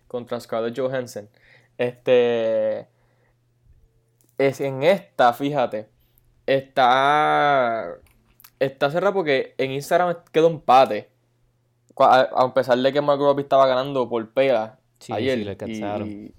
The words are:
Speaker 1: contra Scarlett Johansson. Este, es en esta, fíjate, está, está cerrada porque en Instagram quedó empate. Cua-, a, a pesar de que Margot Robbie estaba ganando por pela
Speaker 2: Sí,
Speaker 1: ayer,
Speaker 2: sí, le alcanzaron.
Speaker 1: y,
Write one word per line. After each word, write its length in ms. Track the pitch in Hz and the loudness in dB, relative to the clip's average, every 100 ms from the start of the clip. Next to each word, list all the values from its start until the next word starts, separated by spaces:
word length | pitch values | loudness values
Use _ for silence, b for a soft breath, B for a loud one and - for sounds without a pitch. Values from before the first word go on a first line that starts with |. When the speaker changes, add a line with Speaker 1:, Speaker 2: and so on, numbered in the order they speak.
| _ | _
Speaker 1:
contra 300 | 123 117 120 | -14 -10 -12
Scarlett 380 | - 117 117 120 | -8 -6 -6 -6
Johansson. 500 | 127 131 120 107 104 b b b b - | -6 -6 -8 -14 -18 b b b b -6
Este, 1120 | 123 123 - 123 120 117 113 110 110 107 - _ _ _ _ _ _ _ _ _ _ _ _ _ _ - | -6 -4 2 2 4 0 -2 -2 -2 -4 -10 _ _ _ _ _ _ _ _ _ _ _ _ _ _ -2
es 220 | 135 131 | -2 0
en 220 | 139 131 | -6 0
esta, 500 | 151 190 - - 127 | 0 0 -4 2 2
fíjate, 560 | - 143 143 117 107 110 _ _ _ _ _ - | 2 -4 -2 -2 -4 -12 _ _ _ _ _ -4
está, 1500 | 135 135 - 123 131 139 151 151 151 147 139 120 113 87 - _ _ _ _ - _ | -2 -2 0 2 4 2 2 2 2 2 2 0 -4 -8 -12 _ _ _ _ -20 _
está 320 | 135 135 143 | -6 -2 -2
cerrada 220 | 170 190 | 0 0
porque 420 | 196 151 131 - - | 0 0 -2 -2 -6
en 140 | 135 | -6
Instagram 440 | 135 139 170 175 170 _ | -6 -2 0 0 -4 _
quedó 160 | 160 165 | 2 2
empate. 640 | 160 - 131 123 107 - _ _ _ _ _ _ _ _ - | 0 2 4 4 0 -10 _ _ _ _ _ _ _ _ 2
Cua-, 320 | 131 127 131 | 4 4 4
a, 120 | - | 0
a 100 | 127 | 0
pesar 240 | 131 127 123 | 0 0 2
de 140 | 135 | 2
que 80 | 143 | 0
Margot 260 | 147 139 143 | 0 2 2
Robbie 160 | 139 | 0
estaba 240 | 139 135 135 | 0 2 4
ganando 420 | 127 139 135 117 | 2 -2 -4 -4
por 220 | 117 107 | -4 -4
pela 460 | - 135 117 110 - _ _ | 0 2 0 -2 -12 _ _
Speaker 2:
Sí, 120 | - | -10
Speaker 1:
ayer, 260 | 107 131 123 | -6 -4 -4
Speaker 2:
sí, 60 | |
le 60 | 101 | -6
alcanzaron. 580 | 95 107 110 104 104 104 | -10 -10 -8 -6 -6 -8
Speaker 1:
y, 240 | 104 107 | -12 -18